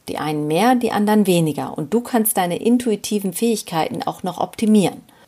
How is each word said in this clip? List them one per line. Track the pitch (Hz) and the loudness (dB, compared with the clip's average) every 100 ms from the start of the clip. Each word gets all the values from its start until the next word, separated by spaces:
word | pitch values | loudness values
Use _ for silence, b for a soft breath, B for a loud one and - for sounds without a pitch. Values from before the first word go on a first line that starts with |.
| - | -12
die | - | -8
einen | 151 151 151 | -4 -4 0
mehr, | 160 233 | 2 2
die | 247 240 | 2 0
anderen | - 208 214 196 | 0 2 4 4
weniger, | 175 160 147 131 - | 4 2 -2 -6 -8
und | 151 | -2
du | 233 | -2
kannst | 240 240 214 - | 0 -2 0 0
deine | 175 175 | -2 0
intuitiven | - 240 240 208 - 208 196 | 2 2 2 -2 -2 -4 -4
Fähigkeiten | - 233 214 - 165 - - | -2 -2 -2 -4 -4 -2 -4
auch | - - | -6 -6
noch | 185 - | -8 -4
optimieren. | - - 220 214 170 - - b | -6 -2 2 4 4 -2 -16 b